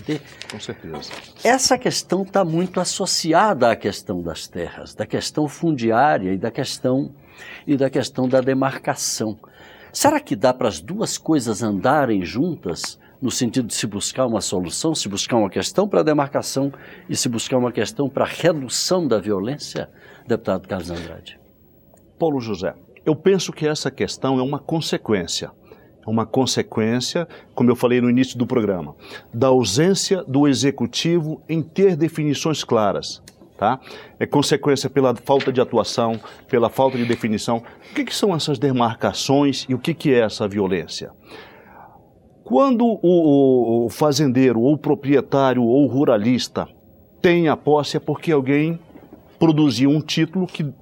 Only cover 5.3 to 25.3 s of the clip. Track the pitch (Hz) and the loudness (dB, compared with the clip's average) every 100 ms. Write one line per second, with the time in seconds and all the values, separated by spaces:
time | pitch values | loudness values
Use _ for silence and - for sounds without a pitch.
5.3 | - 147 - 170 143 113 113 147 147 92 | -4 -4 -2 -2 0 2 4 4 2 0
6.3 | 95 113 - 131 - 131 131 143 - - | -2 -4 -6 -8 -4 -2 0 -2 -10 -20
7.3 | - - - - 139 135 143 113 - 127 | -20 -20 -10 -2 0 0 0 -4 -2 2
8.3 | 131 127 131 135 - - - - - 110 | 2 2 0 0 -4 -6 -4 -4 -4 -6
9.3 | 104 - - - - - - 294 302 - | -8 -16 -20 -20 -20 -14 0 2 2 -2
10.3 | 107 127 127 120 92 - 107 - - - | 0 0 2 -2 -4 -8 -6 -6 -6 -2
11.3 | 156 117 104 113 98 123 151 127 101 87 | 0 0 -4 -2 0 2 2 2 0 -2
12.3 | 101 175 151 92 80 - - _ - 120 | -4 -4 -4 -8 -8 -10 -14 _ -8 -6
13.3 | - 120 131 113 - 113 95 - - 127 | -2 -2 -2 -4 -4 -6 -6 -6 -2 -2
14.3 | 110 - 95 90 - 160 156 104 98 - | -2 -2 -4 -4 -4 -2 -2 -4 -6 -2
15.3 | 120 98 98 92 - 202 185 156 151 139 | 0 0 -2 -4 0 0 2 2 2 0
16.3 | 131 - 135 139 - - - - - 131 | -2 -4 -4 -4 -6 -18 -18 -8 -4 -2
17.3 | 113 - 131 123 117 101 - 139 - 117 | -4 -2 0 0 -2 -4 -2 -2 0 -2
18.3 | - 165 156 123 - - 185 151 107 101 | 0 0 0 -2 -4 0 0 2 0 0
19.3 | 98 107 147 - - - - - - - | -2 -2 -6 -8 -10 -10 -14 -20 -14 -4
20.3 | 113 - 95 - 95 85 85 82 85 - | -4 -2 -4 -4 -8 -6 -10 -10 -16 -20
21.3 | - _ _ _ _ _ _ _ - 165 | -20 _ _ _ _ _ _ _ -4 -2
22.3 | 139 113 92 90 - - - - 151 185 | -2 -4 -4 -6 -8 -16 -8 -2 0 2
23.3 | 196 165 - 151 151 139 - 98 - 135 | 2 0 -4 -2 -2 -4 -4 -4 -2 0
24.3 | 131 131 143 - 160 - 170 - 95 85 | 0 0 -4 -4 -4 -2 -4 0 -2 -2